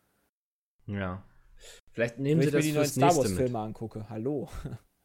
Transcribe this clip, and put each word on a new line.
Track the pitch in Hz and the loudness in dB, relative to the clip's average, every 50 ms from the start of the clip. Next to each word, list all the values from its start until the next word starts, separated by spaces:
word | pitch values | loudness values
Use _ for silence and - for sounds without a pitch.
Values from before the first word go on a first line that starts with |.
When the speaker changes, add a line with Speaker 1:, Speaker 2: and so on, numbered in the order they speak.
| _ _ _ _ _ _ _ _ _ _ _ _ _ _ _ _ _ | _ _ _ _ _ _ _ _ _ _ _ _ _ _ _ _ _
Speaker 1:
Ja. | - 101 98 98 92 90 92 - - _ - - - - - - - - - _ - - | -10 -6 -6 -4 -6 -6 -8 -12 -16 _ -20 -20 -20 -20 -20 -20 -20 -20 -20 _ -14 -4
Vielleicht | - 117 117 - - | -2 -2 -2 -2 -4
nehmen | 135 139 151 160 | 0 2 4 4
Speaker 2:
Wenn | 139 151 | 4 4
Speaker 1:
sie | |
Speaker 2:
ich | 139 | 4
mir | 143 | 2
Speaker 1:
das | 151 | 2
Speaker 2:
die | 156 151 | 2 2
neuen | 151 147 | 2 2
Speaker 1:
fürs | 143 127 | 2 2
Speaker 2:
Star | 127 - | 4 4
Speaker 1:
nächste | 175 175 151 123 | 6 6 6 4
Speaker 2:
Wars-Filme | 110 92 90 131 123 123 110 | 2 2 2 0 0 0 -2
Speaker 1:
mit. | 107 | -4
Speaker 2:
angucke, | 110 107 - 113 107 - 110 104 - | -6 -8 -8 -10 -10 -8 -10 -12 -10
hallo. | 110 110 113 135 151 135 110 - - | -8 -6 -4 -4 -2 -4 -4 -6 -8
<laughs> | - - 139 120 - - _ _ _ _ | -10 -10 -10 -12 -14 -16 _ _ _ _